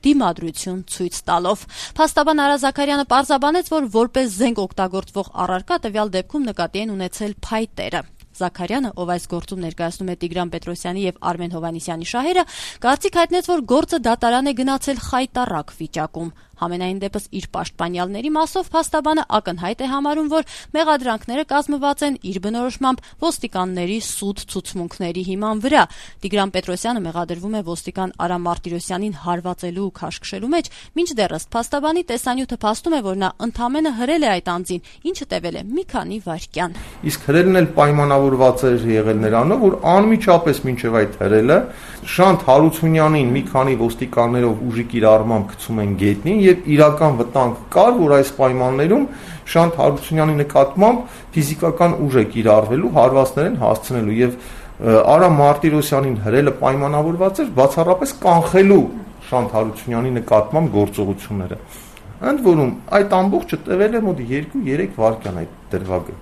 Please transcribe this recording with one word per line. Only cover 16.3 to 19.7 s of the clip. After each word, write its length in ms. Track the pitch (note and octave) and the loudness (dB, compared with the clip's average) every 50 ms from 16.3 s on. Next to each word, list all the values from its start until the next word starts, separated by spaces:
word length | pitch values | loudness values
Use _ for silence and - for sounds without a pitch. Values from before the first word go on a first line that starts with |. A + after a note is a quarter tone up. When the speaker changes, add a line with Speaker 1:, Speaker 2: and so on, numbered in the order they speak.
| - _ _ _ _ - | -12 _ _ _ _ -8
Speaker 1:
Համենայն 380 | F3 E3+ F3 F3 F#3 F#3 F#3+ G3 | -8 -6 -6 -6 -6 -6 -6 -6
դեպս, 260 | G3 G3 - G#3 - - - G3 | -8 -6 -8 -8 -10 -8 -12 -12
իր 60 | - - - | -12 -8 -10
պաշտպանյալների 760 | F#3 E3+ - - - - E3+ F3+ F3 F3+ F#3 G3+ G#3 A#3 D4+ D4+ | -10 -10 -10 -8 -8 -8 -6 -4 -6 -6 -6 -6 -8 -6 -4 -2
մասով 340 | D#4 D#4+ D#4 - F#4+ F4+ - - | -2 -2 -2 -2 -6 -6 -2 -2
փաստաբանը 500 | D#4+ D#4+ - - D#4 C4+ D4+ D#4 D#4 - _ | -2 -2 -2 -4 -2 -2 0 -2 -2 -2 _
ակնհայտ 480 | - G#3+ - F#3 F3 D#3+ F3 F3 | -2 -2 -2 -4 -8 -6 -6 -8